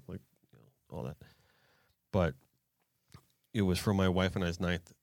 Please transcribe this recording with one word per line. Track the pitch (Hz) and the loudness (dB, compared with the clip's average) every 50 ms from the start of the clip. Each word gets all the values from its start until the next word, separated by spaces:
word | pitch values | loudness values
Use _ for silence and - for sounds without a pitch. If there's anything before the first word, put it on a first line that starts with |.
| - - | -12 -14
like, | 90 - - _ _ _ _ _ | -14 -16 -16 _ _ _ _ _
you | _ 57 | _ -20
know, | _ _ _ _ _ _ - | _ _ _ _ _ _ -12
all | 80 62 | -10 -10
that. | 65 78 - - - _ _ _ _ _ _ _ _ _ _ _ _ _ _ _ _ | -10 -12 -14 -18 -20 _ _ _ _ _ _ _ _ _ _ _ _ _ _ _ _
But | - 123 87 78 67 - _ _ _ _ _ _ _ _ _ _ _ _ _ _ - - _ _ _ _ _ _ | 2 2 2 2 0 -6 _ _ _ _ _ _ _ _ _ _ _ _ _ _ -20 -20 _ _ _ _ _ _
it | - 110 | -2 0
was | 98 92 87 - | 2 2 2 2
for | - 113 | 0 0
my | 101 98 95 92 | 2 4 2 2
wife | 90 92 92 92 85 | 2 2 0 0 0
and | 98 90 | -2 -2
I's | 85 85 - | -2 -2 -2
ninth | 92 87 87 85 - - - _ | -2 -2 -2 -4 -6 -12 -20 _